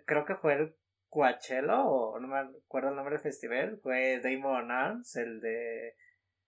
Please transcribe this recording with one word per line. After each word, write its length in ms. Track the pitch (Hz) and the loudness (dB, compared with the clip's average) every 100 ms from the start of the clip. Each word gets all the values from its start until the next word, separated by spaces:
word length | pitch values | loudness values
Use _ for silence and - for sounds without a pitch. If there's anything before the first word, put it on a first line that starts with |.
| - | 0
creo 180 | 151 | 0
que 100 | 147 185 | 0 0
fue 180 | 156 | 2
el 200 | 139 156 - _ _ _ | 2 0 -6 _ _ _
Coachella, 720 | 156 131 - - 131 147 240 | 4 4 4 -2 -2 2 2
o 340 | 262 131 113 117 | 4 2 0 -4
no 80 | 131 | -4
me 120 | 135 | -4
acuerdo 500 | 131 131 - 131 135 | -4 -10 -6 -2 0
el 60 | 139 | -2
nombre 180 | 139 | -2
del 80 | 147 | -2
festival, 560 | 151 135 117 123 180 214 | -2 -6 -4 -2 -2 -4
fue 380 | 135 127 131 127 | -2 2 2 2
Damon 480 | 127 131 135 127 117 | 0 0 0 0 0
Arms, 420 | 127 135 120 123 - | 0 0 -2 -6 -6
el 240 | 117 110 | -6 -4
de 540 | 113 113 117 117 117 - _ _ _ _ | -4 -4 -4 -6 -10 -14 _ _ _ _